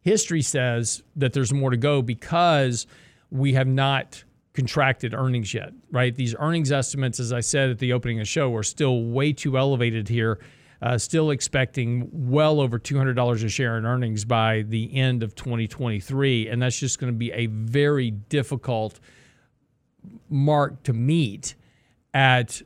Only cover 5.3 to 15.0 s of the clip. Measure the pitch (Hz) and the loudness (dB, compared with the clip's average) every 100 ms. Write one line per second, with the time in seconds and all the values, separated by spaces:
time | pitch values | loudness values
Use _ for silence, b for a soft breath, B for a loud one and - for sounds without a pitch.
5.3 | 123 104 113 - - _ 131 127 123 123 | 0 -2 -6 -8 -16 _ 0 0 0 -4
6.3 | 113 147 170 139 139 131 139 131 113 120 | -2 -2 0 0 0 0 -2 -4 -2 -4
7.3 | 120 117 143 135 120 127 123 117 113 107 | -2 0 0 0 0 0 0 0 -4 -2
8.3 | - 139 113 104 - 143 123 117 120 147 | 0 0 0 -4 -2 0 2 0 0 0
9.3 | 143 147 131 139 135 120 113 101 117 113 | 0 -2 0 2 2 0 0 -2 0 0
10.3 | 107 B B B B 120 123 - 165 156 | -2 B B B B -2 0 0 0 2
11.3 | 143 - 139 127 - 117 123 123 165 123 | 0 -2 0 0 -2 -2 -2 -4 -6 0
12.3 | 139 156 151 135 117 - 139 135 123 120 | 4 4 4 2 -2 -2 0 0 2 0
13.3 | 117 110 101 123 113 113 127 120 107 107 | 0 -2 0 -2 0 -2 0 -2 -2 0
14.3 | 117 113 110 107 113 117 135 | 2 4 2 0 -4 -2 0